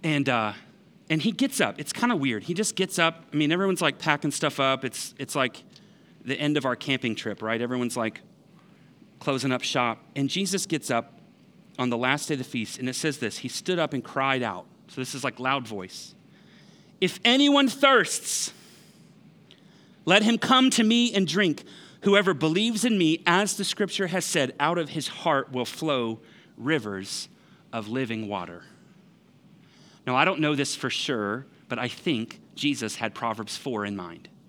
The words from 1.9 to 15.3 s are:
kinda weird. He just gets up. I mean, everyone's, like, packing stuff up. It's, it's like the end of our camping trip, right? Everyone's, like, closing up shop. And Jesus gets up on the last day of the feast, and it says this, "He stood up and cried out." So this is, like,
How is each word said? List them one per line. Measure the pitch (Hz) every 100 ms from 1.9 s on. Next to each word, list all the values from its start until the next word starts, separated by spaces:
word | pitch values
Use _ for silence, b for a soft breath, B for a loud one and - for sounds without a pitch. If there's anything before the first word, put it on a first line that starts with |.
kinda | - 240 208
weird. | 135 110
He | 95
just | 175 214 -
gets | 190 -
up. | 165 165 -
I | 147
mean, | 151
everyone's, | 175 196 180
like, | 160 135
packing | 160 147 151
stuff | - 151 135
up. | 135 131 131
It's, | - - -
it's | 135 143
like | 127 - - B B B B B
the | 120 135
end | 147 147
of | 131
our | 120
camping | - 131 123 107
trip, | 107 98
right? | 110 113
Everyone's, | 120 127 120 120
like, | 110 - - - - B B B B B - -
closing | - 135 135
up | 127
shop. | - 143 123 113 - -
And | 139
Jesus | 185 190 190 -
gets | 160 -
up | 120 117 - - _ - - - -
on | 127
the | 120
last | 127 143 -
day | 147
of |
the |
feast, | 127 123 107 -
and | 127
it |
says | 123 156 139
this, | 113 -
"He | 127
stood | - - 180
up | 175
and | 139
cried | - - 135 131
out." | 117 92 - - -
So | -
this | 131 139
is, |
like, | 131